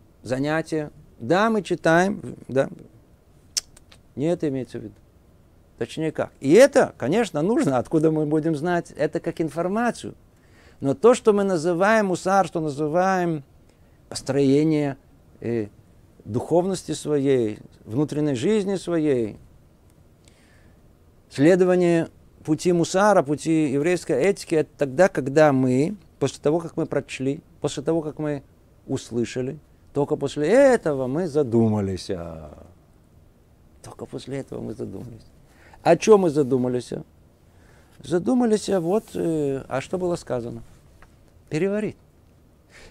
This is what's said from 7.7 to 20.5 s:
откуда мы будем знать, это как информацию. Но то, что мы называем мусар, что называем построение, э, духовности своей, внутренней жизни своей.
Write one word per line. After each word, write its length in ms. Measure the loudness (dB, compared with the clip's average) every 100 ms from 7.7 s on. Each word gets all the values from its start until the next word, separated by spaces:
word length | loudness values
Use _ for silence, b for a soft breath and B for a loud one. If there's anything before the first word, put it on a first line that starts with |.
| 0
откуда 320 | 0 0 2
мы 160 | 0 0
будем 300 | 0 0 -2
знать, 360 | -2 -4 -4
это 260 | -4 -4 -4
как 200 | -6 -6
информацию. 760 | -6 -4 -4 -2 -4 -6 -12 -16 -20 b b b b b
Но 120 | -4
то, 220 | 2 4
что 180 | 6 4
мы 120 | 2
называем 640 | 2 0 0 0 2 2 2
мусар, 400 | -2 0 0 0
что 140 | -2
называем 840 | -6 -4 -2 0 0 0 -2 -4 -8 _ -20 b b b _
построение, 880 | -10 -4 0 4 4 2 0 -2 -6 _ -20 -20 -12
э, 280 | -6 -4 -6 -12 -20 -20 -20 -20 -8
духовности 680 | -6 0 0 0 -4 -6
своей, 640 | -8 -2 0 2 2 0 -4 -14 -20
внутренней 500 | -8 -4 -4 -2 -2
жизни 420 | -2 0 0 -2 -4
своей. 600 | -4 -2 0 0 -2 -6 -18 -20 _ _ _ -20 -20 _ b b b